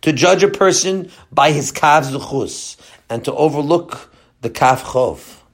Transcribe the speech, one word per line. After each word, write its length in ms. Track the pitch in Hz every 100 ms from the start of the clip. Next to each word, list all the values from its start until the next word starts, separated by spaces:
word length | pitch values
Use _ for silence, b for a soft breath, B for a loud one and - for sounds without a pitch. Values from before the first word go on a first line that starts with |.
To 100 | -
judge 300 | 139 175 185
a 60 | 202
person 600 | - 190 185 190 190 175 B B
by 220 | - 147
his 180 | 147 -
kaf 360 | - 151 151 139
zechus 720 | 135 - 135 101 - - - b b b
and 120 | 117 123
to 80 |
overlook 760 | 127 156 143 147 170 170 - - b b b
the 80 | 117
kaf 340 | - 131 127
chov. 580 | - 127 123 78 - - _